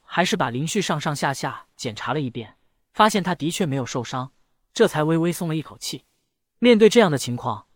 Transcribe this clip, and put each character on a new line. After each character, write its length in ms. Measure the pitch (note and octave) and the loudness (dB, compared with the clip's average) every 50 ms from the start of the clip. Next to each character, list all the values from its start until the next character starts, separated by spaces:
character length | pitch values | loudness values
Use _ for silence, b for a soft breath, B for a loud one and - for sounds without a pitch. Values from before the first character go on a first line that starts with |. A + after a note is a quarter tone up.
| _ | _
还 200 | - - - F#3 | -6 -2 -2 0
是 120 | - A3 | 0 0
把 140 | F3 C3+ B2+ | -2 -2 -2
林 140 | A#2 B2+ D#3 | -4 -4 -4
旭 160 | D#3+ - G3+ | -4 -2 -2
上 200 | - - E3+ D3 | -2 -2 -4 -4
上 160 | - D#3+ C#3+ | -4 -4 -4
下 180 | - E3 C#3+ C3+ | -2 -2 -4 -4
下 320 | - - C3+ A#2 - - _ _ | -4 -6 -8 -8 -10 -16 _ _
检 180 | - - A#2+ G#2+ | -12 -10 -10 -10
查 180 | - - A#2+ C3+ | -8 -6 -6 -4
了 60 | D#3 | -4
一 100 | C3+ A#2 | -6 -8
遍， 260 | - B2 G#2+ - - _ _ _ _ _ _ _ | -8 -12 -14 -14 -18 _ _ _ _ _ _ _
发 160 | - - G#3+ A3 | 0 2 2 2
现 120 | G#3+ G3 | 2 0
他 140 | E3 F#3 F3 | -2 -4 -4
的 160 | - C#3 E3+ | -4 -4 -4
确 160 | - - F#3+ | -4 -2 -2
没 80 | C#3 C3+ | -2 -2
有 100 | C#3 A#2+ | -4 -4
受 200 | - - B2+ A2+ | -6 -6 -6 -6
伤， 260 | - C3+ B2+ C3 - _ _ _ _ _ _ _ _ | -6 -8 -8 -8 -10 _ _ _ _ _ _ _ _
这 140 | - - A3 | 0 2 2
才 160 | - - D#3 | 2 2 0
微 160 | D3+ D#3+ E3 E3 | 0 2 2 0
微 140 | E3+ F3 | 0 0
松 160 | E3 - F3+ D#3+ | -2 -4 -4 -4
了 80 | D#3+ | -4
一 40 | D#3 | -6
口 160 | C3+ - G2 | -6 -10 -14
气。 280 | - - - D3 - _ _ _ _ _ _ _ _ _ _ _ - | -14 -12 -12 -12 -12 _ _ _ _ _ _ _ _ _ _ _ 2
面 180 | A#3 B3 A#3 G3+ | 6 6 8 8
对 100 | A3 G#3 | 8 8
这 120 | - A#3+ | 8 6
样 100 | G#3 E3+ | 6 6
的 80 | D3 B2 | 4 0
情 160 | - B2 B2 | -2 -4 -6
况， 320 | A#2 - B2 G#2 G2 - _ _ | -6 -6 -6 -6 -8 -10 _ _